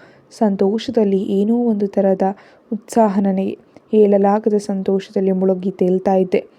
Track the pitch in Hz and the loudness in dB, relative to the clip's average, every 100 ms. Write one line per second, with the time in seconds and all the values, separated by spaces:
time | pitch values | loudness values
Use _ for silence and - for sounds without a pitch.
0 | - _ _ - 214 196 196 220 - 226 | -16 _ _ -4 -2 0 0 -2 -2 0
1 | 202 190 - 196 208 240 240 202 202 202 | 0 0 -2 -2 0 0 0 -2 -2 0
2 | 190 185 190 196 - _ - 214 - 240 | 0 2 -2 -4 -14 _ -10 -10 -4 0
3 | 214 196 196 190 196 - _ - _ 220 | 2 2 0 -2 -4 -8 _ -20 _ 2
4 | 208 202 202 214 214 208 208 196 196 196 | 4 4 2 0 0 -2 -2 -6 -2 -2
5 | - 202 190 185 190 185 190 185 185 185 | -2 -2 -2 0 0 0 -4 -2 0 0
6 | 196 190 190 - - | 0 0 0 -2 -4